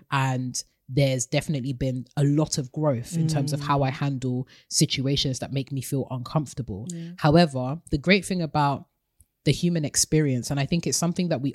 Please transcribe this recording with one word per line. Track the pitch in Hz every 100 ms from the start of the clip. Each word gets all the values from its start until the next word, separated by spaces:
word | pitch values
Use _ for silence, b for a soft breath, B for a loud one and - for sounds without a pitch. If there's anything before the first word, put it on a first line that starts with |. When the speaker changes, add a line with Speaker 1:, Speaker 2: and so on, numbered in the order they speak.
| -
Speaker 1:
And | 139 135 131 127 120 - _ -
there's | 131 139 131 -
definitely | 147 - 147 123
been | 123 135 127 123 -
a |
lot | 143 147 151 -
of | 127
growth | - 151 123 117 170
in | 160
terms | 156 143
of | 147
Speaker 2:
Mm. |
Speaker 1:
how | 143 143
I | 135
handle | 127 143 135 127 123 127 b b
situations | - 147 - 131 139 143 127
that | -
make | 135 135
me | 135
feel | 127 139 123
uncomfortable. | 127 123 165 139 - 120 98 120
Speaker 2:
Yeah. | 170 170 180
Speaker 1:
However, | 156 160 170 131 127 160 -
the | 156
great | 156 196
thing | 170 185
about | 156 151 143 135 - _ _ _ _ _
the | -
human | - 175 170
experience, | 143 - - 156 147 127 113
and | 139
I | 139
think | 170 151
it's | 127
something | 170 175 180
that | 147
we | 135